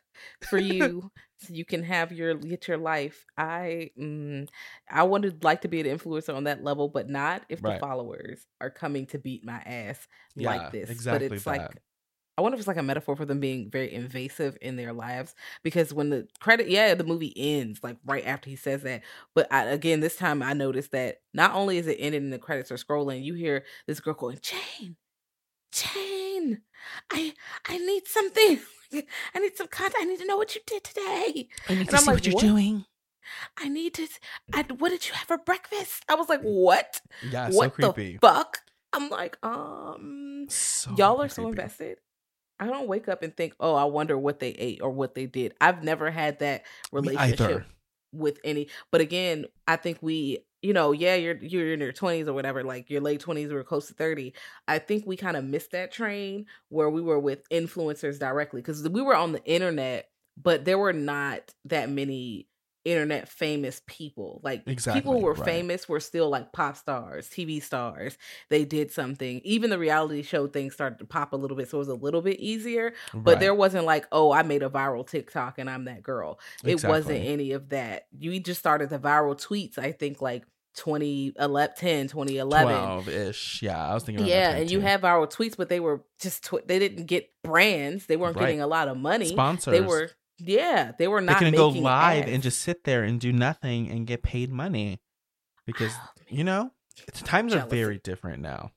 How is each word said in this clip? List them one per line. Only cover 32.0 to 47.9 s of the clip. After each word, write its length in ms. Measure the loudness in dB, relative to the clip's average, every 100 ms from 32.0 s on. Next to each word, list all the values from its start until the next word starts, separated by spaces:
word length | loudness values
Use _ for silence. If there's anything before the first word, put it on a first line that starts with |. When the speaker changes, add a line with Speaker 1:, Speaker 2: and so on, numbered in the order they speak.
Speaker 2:
see 80 | 6
Speaker 1:
like, 0 |
Speaker 2:
what 140 | 6 4
you're 80 |
Speaker 1:
"What?" 140 | 4 6
Speaker 2:
doing. 380 | 6 4 0 -6 _ _ _ -18 -16 -14 -8
Speaker 1:
"I 100 | -4
need 240 | -2 -4
to, 140 | -6 -8 -10 -16 -16 -6
I, 100 | -4 -4 0
what 120 | 0
did 180 | 0 -4
you 60 |
have 140 | -6 -2
for 100 | -2
breakfast?" 640 | 0 -4 -4 -8 -6 -6 0
I 80 | 2
was 120 | 2
like, 120 | 0
"What? 580 | 2 6 8 8 4 -8 -14 -14
Speaker 2:
Yeah, 280 | -8 -4 2
Speaker 1:
What 200 | 4 4
Speaker 2:
so 20 |
creepy. 480 | 4 2 2 -4 6
Speaker 1:
the 60 | 8
fuck?" 320 | 8 2 -6 _ _ _
I'm 160 | -4 -2
like, 280 | -4 -6 -6 -6
"Um, 1000 | -6 -8 -10 -12 -12 -12 -12 -12 -12 -6
Speaker 2:
So 460 | -4 -2 -2 -2 4
Speaker 1:
y'all 260 | 6 6
are 60 | 0
Speaker 2:
fucking 20 |
Speaker 1:
so 180 | -4 -6
Speaker 2:
creepy. 0 |
Speaker 1:
invested." 500 | -6 -8 -10 -12 -14 _ _ _ _ _ -8
I 60 | -6
don't 200 | -4 -2
wake 200 | -4 -2
up 140 | -6
and 120 | -6 -4
think, 180 | -6 -2
"Oh, 140 | 2 4
I 80 |
wonder 340 | 2 2 0 0
what 220 | 0 -2
they 100 | -4
ate 300 | -4 -6 -4
or 80 | -4
what 220 | -2 -4 -4
they 100 | -8
did." 280 | -4 -4 4
I've 240 | 4 6
never 260 | 0 0 -2
had 280 | -2 -2 0
that 240 | -2 -4 -8 -20 -8 -2
Speaker 2:
Me 120 | 0
Speaker 1:
relationship 60 | 2
Speaker 2:
either. 500 | 2 4 2 0 -4 -18 _